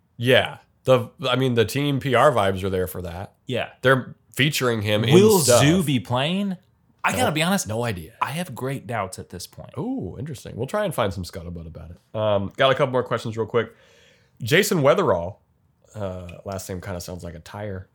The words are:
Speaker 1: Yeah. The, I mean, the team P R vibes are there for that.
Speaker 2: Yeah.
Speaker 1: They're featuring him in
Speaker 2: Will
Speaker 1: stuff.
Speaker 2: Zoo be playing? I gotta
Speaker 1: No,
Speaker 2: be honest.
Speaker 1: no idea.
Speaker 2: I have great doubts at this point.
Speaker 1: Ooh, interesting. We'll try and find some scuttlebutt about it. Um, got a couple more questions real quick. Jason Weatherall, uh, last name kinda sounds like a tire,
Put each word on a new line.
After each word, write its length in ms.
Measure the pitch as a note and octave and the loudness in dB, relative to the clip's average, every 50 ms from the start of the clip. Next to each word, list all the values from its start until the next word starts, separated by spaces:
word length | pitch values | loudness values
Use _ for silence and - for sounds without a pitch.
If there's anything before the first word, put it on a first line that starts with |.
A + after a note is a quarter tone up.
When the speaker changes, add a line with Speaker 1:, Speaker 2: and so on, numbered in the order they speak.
| _ _ _ - | _ _ _ -4
Speaker 1:
Yeah. 400 | A#2 B2+ B2+ G#2+ F#2 D2+ D2+ - _ _ _ _ - | 2 4 4 4 4 2 -6 -14 _ _ _ _ 0
The, 240 | - C3 B2+ A2+ F#2+ _ - C3 C3 | 2 2 2 2 -2 _ -8 -6 -4
I 80 | B2 | -2
mean, 180 | B2+ C3 C3 B2 | 0 0 0 2
the 120 | A#2 A2 | 2 0
team 340 | G#2 - C#3 C#3+ C#3+ C#3+ C3 | 0 0 -4 -2 -2 -2 -2
P 160 | - C#3 B2 | -2 2 4
R 160 | A2+ B2+ D3+ | 6 6 6
vibes 320 | C3 A2+ G2+ G2 F#2+ F#2 F#2 | 6 4 2 2 0 -2 -4
are 60 | F#2+ | -2
there 180 | F#2 F#2 F#2 E2+ | -2 -2 -2 -4
for 140 | - F#2 F2 | -6 -10 -10
that. 300 | E2+ E2 F2 G2+ - _ _ _ | -10 -10 -10 -12 -14 _ _ _
Speaker 2:
Yeah. 240 | - B2+ A2 F2+ - - _ - | -6 -6 -6 -6 -6 -6 _ 4
Speaker 1:
They're 320 | B2+ C3+ B2+ A#2 - - _ _ _ - | 4 4 4 2 -6 -14 _ _ _ -4
featuring 480 | - C3 D#3 C#3+ - B2+ B2 A#2 A2 | 0 0 0 0 0 0 0 0 0
him 220 | G2+ G#2+ G#2 G#2+ A#2 | 0 0 2 2 4
in 100 | A#2 C#3+ | 6 8
Speaker 2:
Will 260 | F3+ G3+ A3 G#3+ F#3 | 8 8 8 6 6
Speaker 1:
stuff. 220 | C#3 A2+ B2 A#2 | 6 6 6 6
Speaker 2:
Zoo 220 | C3 D3 E3 F#3+ F3 | 6 6 4 4 2
be 160 | C#3 C#3+ A#2+ | 2 0 -2
playing? 580 | - - B2 B2 C3+ D#3 F3+ F#3+ G3+ G3 F#3 - _ _ _ _ _ _ _ _ - | 0 -2 -2 -2 0 0 -2 -2 -2 -4 -6 -8 _ _ _ _ _ _ _ _ -2
I 80 | E3+ | -2
gotta 140 | G3 G#3+ B3+ | 0 2 0
Speaker 1:
No, 60 | A3+ | 2
Speaker 2:
be 120 | D#3+ D#3 D#3 | 2 2 2
honest. 240 | F3 G3+ F#3+ - - | 2 0 0 -2 -2
Speaker 1:
no 160 | G#2+ A2+ A#2+ | -4 -2 -2
idea. 280 | A#2+ G#2 F2 D#2 - - - | -2 -4 -4 -8 -12 -8 -8
Speaker 2:
I 100 | - - | -6 -6
have 220 | C3+ E3 F3+ - B2+ | -4 -6 -8 -8 -8
great 300 | G#2 B2+ C3 C#3 C3 - F#2+ | -8 -6 -6 -6 -6 -8 -6
doubts 300 | A#2+ A2 G2 F#2 - - | -4 -4 -4 -6 -8 -14
at 100 | F#2+ - | -16 -14
this 180 | - F2+ - - | -14 -14 -14 -14
point. 240 | _ - - - - - | _ -18 -20 -16 -10 -10
Speaker 1:
Ooh, 400 | D#3+ A#3+ C4+ C4 C#3+ F2+ - - | -8 -6 -6 -6 -8 -10 -10 -10
interesting. 360 | A#2+ D#3 C#3 - - - - | -10 -12 -12 -12 -14 -14 -10
We'll 120 | - A2+ - | -8 -8 -4
try 160 | - G#3 G#3+ | -4 -2 -2
and 100 | F#3 C#3+ | -2 0
find 200 | - A#2 G2+ F2 | 0 0 -2 -2
some 100 | F#2+ F2+ | -4 -8
scuttlebutt 440 | - - F#2 E2 F2 F2 E2+ E2 E2 | -10 -10 -12 -12 -12 -12 -12 -14 -14
about 240 | D#2+ D#2+ E2 D#2+ | -16 -16 -16 -18
it. 260 | E2 - _ _ - A2 | -20 -20 _ _ -6 -2
Um, 320 | G#2+ G#2+ G#2 G2 G2 F#2+ - - | 0 2 2 0 0 -2 0 2
got 140 | C3+ C3+ | 4 4
a 40 | C3 | 4
couple 160 | - D3 C3 | 4 2 0
more 120 | B2 B2+ B2 | 0 -2 -2
questions 340 | - C3 A2+ - A#2+ G#2+ A2+ | -2 -4 -6 -4 -6 -6 -6
real 100 | A2 G#2 | -4 -2
quick. 240 | - A#2+ A2 A2 - _ _ _ _ _ _ _ _ _ _ _ _ - | 0 -2 -2 -2 -6 _ _ _ _ _ _ _ _ _ _ _ _ -8
Jason 380 | - G#2+ C3 F3+ G#3 - G#3 E3+ | -2 2 2 2 2 2 2 2
Weatherall, 580 | C3+ C3+ D#3+ G3 F#3 B2+ G2 F2 E2+ F2+ G#2 _ _ _ _ _ _ _ _ _ _ _ - | 4 4 4 4 4 2 2 0 -2 -6 -10 _ _ _ _ _ _ _ _ _ _ _ -12
uh, 320 | G#2+ G2+ F#2+ F#2 F#2 F2+ F2 E2+ - - | -10 -8 -8 -8 -10 -12 -14 -16 -14 -12
last 240 | G2+ G2 F#2+ - - | -10 -10 -8 -8 -8
name 140 | G2 F2+ | -10 -10
kinda 180 | E2+ G2+ F#2 F2 | -8 -8 -10 -10
sounds 240 | F2 - F#2 F2 F2 | -10 -10 -12 -12 -12
like 100 | F2 E2 | -14 -14
a 60 | E2 | -14
tire, 480 | E2 - - G#2 G#2 G#2 F#2+ F#2 F#2 _ | -18 -16 -14 -12 -10 -10 -10 -10 -12 _